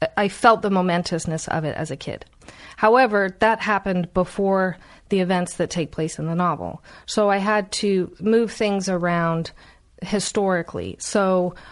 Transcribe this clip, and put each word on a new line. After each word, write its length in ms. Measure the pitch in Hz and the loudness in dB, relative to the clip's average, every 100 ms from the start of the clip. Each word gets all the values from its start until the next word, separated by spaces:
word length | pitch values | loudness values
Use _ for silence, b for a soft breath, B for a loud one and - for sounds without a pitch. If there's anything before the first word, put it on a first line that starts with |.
| - - | -4 -2
I 120 | 202 | -2
felt 340 | - 240 220 | 4 4 6
the 80 | 208 | 4
momentousness 800 | 190 180 175 175 170 - 160 - | 2 2 0 -2 -4 -4 -6 -4
of 160 | - | -4
it 120 | 156 - | -4 -6
as 140 | 160 | -8
a 60 | 135 | -8
kid. 280 | - - - _ B B B - | -10 -12 -14 _ B B B 0
However, 600 | 214 240 254 208 196 190 | 4 6 4 2 0 2
that 200 | 220 220 | 2 2
happened 540 | 208 202 196 185 170 | 0 -2 0 -2 -2
before 640 | - 180 - 196 190 185 - B B - | -2 -2 0 0 2 0 -4 B B -2
the 100 | 196 | 0
events 360 | 180 185 180 - | 2 0 0 -4
that 120 | 170 | -4
take 220 | 175 151 | -4 -6
place 260 | - 160 - | -4 -6 -4
in 100 | 156 | -4
the 60 | |
novel. 480 | 165 180 151 87 - B B - | 0 0 -2 -6 -12 B B -6
So 220 | - 208 | 0 2
I 100 | 196 | 2
had 340 | 202 214 196 | 2 0 -2
to 420 | - 208 190 180 - | -2 0 0 -2 -4
move 320 | 196 226 226 | 2 2 2
things 360 | - 214 196 190 | 0 -2 0 -2
around 640 | 185 175 170 165 165 165 B B B _ _ | -2 0 0 0 -2 -4 B B B _ _
historically. 960 | - 208 - - 196 180 170 - 90 - | -6 -4 -2 -2 0 0 -4 -8 -10 -10
So 580 | - 214 190 185 180 B B | -4 0 2 2 0 B B